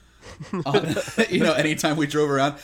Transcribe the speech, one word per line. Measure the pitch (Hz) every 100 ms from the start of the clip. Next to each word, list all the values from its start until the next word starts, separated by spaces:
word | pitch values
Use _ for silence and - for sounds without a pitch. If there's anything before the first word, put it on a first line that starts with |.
| _ _ - - - 185 143
on, | 202 165 135 -
<laughs> | - 220
you | 180
know, | 180
anytime | 156 151 151 160 151
we | 147
drove | 151 151
around. | 139 143 147